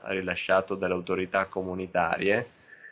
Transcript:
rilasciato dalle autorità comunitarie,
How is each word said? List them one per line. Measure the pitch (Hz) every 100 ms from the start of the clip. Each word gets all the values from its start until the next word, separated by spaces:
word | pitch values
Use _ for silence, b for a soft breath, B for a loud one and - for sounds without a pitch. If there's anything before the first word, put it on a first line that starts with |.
| -
rilasciato | 95 90 87 - 95 95 95
dalle | 92
autorità | 90 90 92 90 98 95
comunitarie, | 98 92 92 92 90 82 85 95 110 120 B B B B